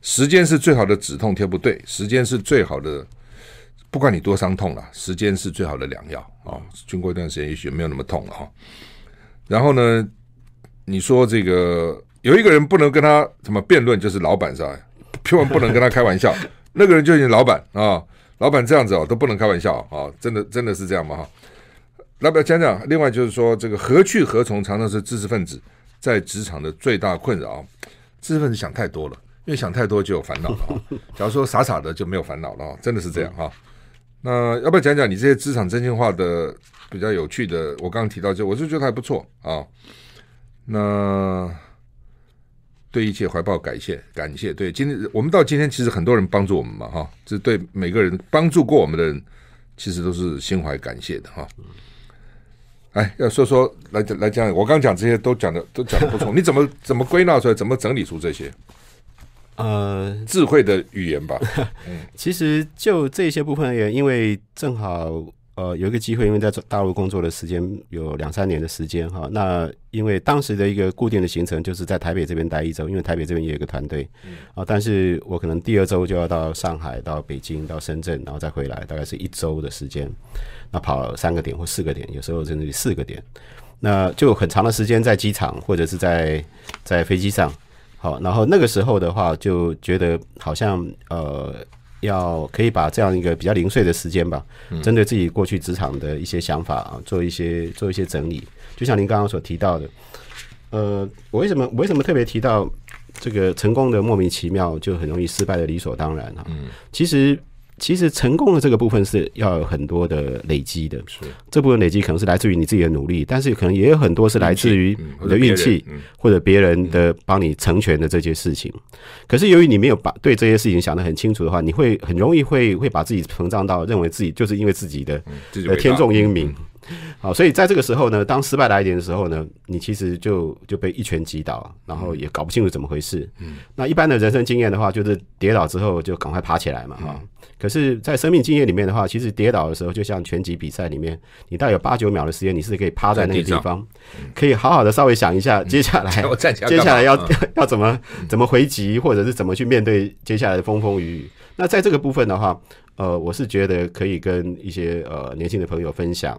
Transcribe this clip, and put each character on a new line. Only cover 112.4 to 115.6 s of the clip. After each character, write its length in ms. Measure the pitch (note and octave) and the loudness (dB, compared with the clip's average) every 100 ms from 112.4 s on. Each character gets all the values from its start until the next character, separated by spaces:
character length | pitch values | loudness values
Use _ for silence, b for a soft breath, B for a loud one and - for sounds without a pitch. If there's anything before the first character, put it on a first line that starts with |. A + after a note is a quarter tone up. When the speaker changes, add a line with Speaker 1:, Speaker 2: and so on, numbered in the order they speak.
| A2 | 4
Speaker 2:
于 60 | |
你 100 | F2 | 2
自 120 | D#2+ G#2 | 2 2
己 60 | |
的 60 | E2+ | 2
努 180 | D#2 C#2+ | 2 -2
力， 180 | F2 | -2
但 160 | D2 C3 | 0 0
是 120 | C3+ | 0
可 120 | G#2+ F2+ | 0 2
能 80 | |
也 160 | F#2+ A2+ | 4 6
有 60 | D#3 | 6
很 160 | B2 | 4
多 160 | E2+ A2 | 4 4
是 100 | A2 | 4
来 160 | F2 | 2
自 220 | F#2 A#2+ G2+ | 2 4 4
于 160 | F#2 | 4
Speaker 1:
运 40 | G#2 | 0
气， 80 | D#2 | -6
嗯， 100 | C#2 | -8
Speaker 2:
你 60 | G2 | 0
的 100 | G2 | 4
运 180 | B2 | 4
气， 280 | F#2+ | 4